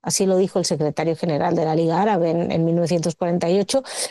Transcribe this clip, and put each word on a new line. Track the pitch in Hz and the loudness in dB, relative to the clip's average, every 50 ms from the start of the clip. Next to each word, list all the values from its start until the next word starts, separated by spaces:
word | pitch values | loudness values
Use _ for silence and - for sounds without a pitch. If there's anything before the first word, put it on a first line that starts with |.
| - | -6
Así | - - - 196 | -4 -2 0 2
lo | 190 190 | 2 4
dijo | 185 196 185 - 196 | 2 2 2 0 -2
el | 175 | -2
secretario | - 180 143 151 151 143 - 160 165 160 | 0 -2 0 0 -2 -2 -2 -2 -2 -2
general | 151 - 175 151 143 139 175 170 | -2 -2 -2 0 0 0 0 0
de | 170 165 | 0 0
la | 160 156 | 0 2
Liga | 156 165 165 165 170 | 2 2 2 2 2
Árabe | 196 226 214 180 170 165 | 2 2 2 2 0 0
en, | 160 170 175 - - | 0 0 -2 -2 0
en | 170 165 | 0 0
mil | 165 165 | 2 2
novecientos | 170 170 156 175 170 160 175 165 | 2 0 0 0 0 0 -2 -4
cuarenta | - 185 175 175 175 - 170 | -2 -2 -2 0 0 0 2
y | 180 202 | 2 2
ocho, | 196 - - 269 262 - - - - - | 0 0 -2 -2 -2 -4 -8 -8 -8 -8